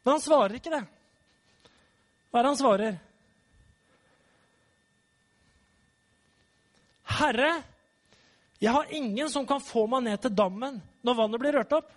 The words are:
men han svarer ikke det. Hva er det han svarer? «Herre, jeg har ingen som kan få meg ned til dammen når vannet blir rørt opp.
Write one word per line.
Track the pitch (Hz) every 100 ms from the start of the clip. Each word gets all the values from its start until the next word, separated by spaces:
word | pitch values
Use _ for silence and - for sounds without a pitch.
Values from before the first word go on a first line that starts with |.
men | - 294
han |
svarer | 294 302 196 240
ikke | 330
det. | 302 202 _ _ _ _ _ _ _ _ _ _ _ _ _ _
Hva | 240
er | 254
det |
han | 277
svarer? | 269 196 220 180 _ _ _ _ _ _ _ _ _ _ _ _ _ _ _ _ _ _ _ _ _ _ _ _ _ _ _ _ _ _ _ _ _ _ _ _ _ _ _ _ - -
«Herre, | 294 226 285 330 - _ _ _ _ _ _ _ _ _
jeg | 208
har | 262 302
ingen | 311 247 202 302
som | 285 262
kan | 277
få | - 233 214
meg | 262 233
ned | 202
til | 262 196
dammen | 190 190 262 247 - _ 240
når | 240
vannet | 214 226
blir | 285 285
rørt | 214 302
opp. | -